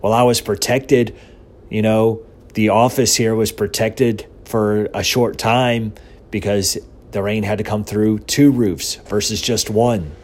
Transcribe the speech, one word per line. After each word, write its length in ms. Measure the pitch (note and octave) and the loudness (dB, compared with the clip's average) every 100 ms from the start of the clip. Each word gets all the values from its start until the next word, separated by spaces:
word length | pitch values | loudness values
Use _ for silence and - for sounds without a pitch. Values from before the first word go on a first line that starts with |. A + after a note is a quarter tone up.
Well, 120 | G2+ | 2
I 100 | A#2 | 4
was 180 | B2 A#2 | 4 2
protected, 720 | - G2+ - C3 - B2+ A2 - - - - - - | -2 -4 0 -2 4 2 2 -6 -20 -20 -20 -20 -6
you 120 | G#2+ | 0
know, 440 | A2 A2 A2+ A2 - - - | 2 4 2 0 -10 -20 -10
the 160 | - G#2+ | -2 2
office 460 | G#2 B2 C3 A#2+ | 4 4 2 0
here 200 | - A2+ | 0 0
was 160 | A2+ G#2+ | 0 -2
protected 760 | - G2+ - A2 - B2 G#2 - - - | -2 -4 -2 -4 0 0 0 -10 -20 -6
for 380 | A2+ G#2 G#2 G#2 | -2 0 0 -2
a 80 | - | -4
short 360 | F#2+ C3 A#2 - | -2 0 -2 -2
time 560 | A2+ A#2+ B2 A#2 A2 - - - - | 0 2 2 0 -4 -10 -20 -20 -10
because 480 | G#2 G2 G2+ F#2 - - - - | -6 -2 -2 -2 -6 -12 -20 -10
the 120 | G2+ | -6
rain 200 | G2+ A2 | -4 -2
had 140 | G2+ G#2+ | -4 -4
to 60 | |
come 200 | - G#2 | -4 -6
through 360 | G#2 G#2 G#2+ G#2+ | -4 0 0 0
two 320 | - - C#3+ | -4 4 4
roofs 440 | B2 G#2+ D#2+ - | 6 0 -2 -8
versus 460 | - - G#2 - G2+ | -10 -6 -4 -2 -4
just 280 | - A2 - | -2 -4 0
one. 420 | G#2+ A#2+ A2 D2+ - | 0 2 0 -6 -12